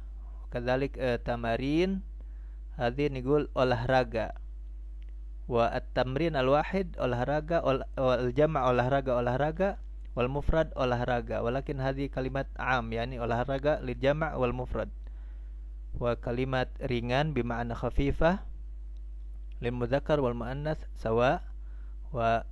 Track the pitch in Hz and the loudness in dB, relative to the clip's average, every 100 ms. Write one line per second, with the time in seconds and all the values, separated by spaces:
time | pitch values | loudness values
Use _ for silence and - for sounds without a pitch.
0 | - - - - - 123 120 131 139 - | -10 -10 -10 -10 -6 -4 0 0 0 0
1 | 127 117 - 117 117 113 135 156 185 196 | 0 0 -2 -2 0 0 2 2 2 0
2 | - - - - - - - - 120 131 | -4 -10 -10 -10 -10 -10 -10 -2 0 2
3 | 147 131 123 151 139 139 127 120 127 131 | 0 0 2 2 2 2 4 4 4 4
4 | 120 113 101 - - - - - - - | 4 0 -4 -6 -10 -10 -10 -10 -10 -10
5 | - - - - - 120 117 127 - - | -10 -10 -10 -10 0 2 4 2 -2 0
6 | 127 135 165 147 127 147 - 190 180 151 | 0 2 0 2 4 4 2 -2 -2 -2
7 | 127 120 123 151 151 170 135 131 - - | 0 0 0 0 2 2 4 2 0 0
8 | 127 123 127 123 156 151 127 123 123 139 | 2 4 2 4 4 6 4 4 4 2
9 | 131 123 120 127 151 165 185 - - - | 2 2 2 2 0 2 0 -2 -10 -12
10 | - 127 123 143 - 160 156 - 127 120 | -6 0 0 2 4 4 2 2 2 2
11 | 123 120 113 107 117 131 143 139 135 135 | 2 0 0 -2 0 0 -2 -2 -2 -2
12 | 139 131 131 135 135 - 123 127 113 113 | -2 -2 -2 -2 -4 -4 0 0 0 -2
13 | 120 123 117 117 127 139 143 139 131 120 | -2 -2 0 0 0 0 2 0 -2 0
14 | 131 151 156 139 123 123 123 113 - - | 2 2 0 0 0 0 -2 -4 -4 -6
15 | - - - - - - - - - - | -10 -10 -10 -10 -10 -10 -10 -10 -8 -2
16 | 120 117 - 120 131 127 127 - - 120 | 0 0 -2 0 0 0 -2 -4 -2 0
17 | 120 131 156 127 117 117 117 117 123 - | 2 2 2 0 0 -2 -2 -2 0 4
18 | 139 135 165 196 - - - - - - | 2 6 4 4 -2 -10 -10 -10 -10 -10
19 | - - - - - - 120 123 117 139 | -10 -10 -10 -10 -10 -4 -4 0 2 2
20 | - 147 123 120 117 139 151 160 - - | 2 2 2 0 -4 -4 -4 -4 -6 -6
21 | 113 113 127 175 - - - - - - | 2 4 4 2 -2 -10 -10 -10 -12 -12
22 | - 120 113 113 - | -8 0 2 2 0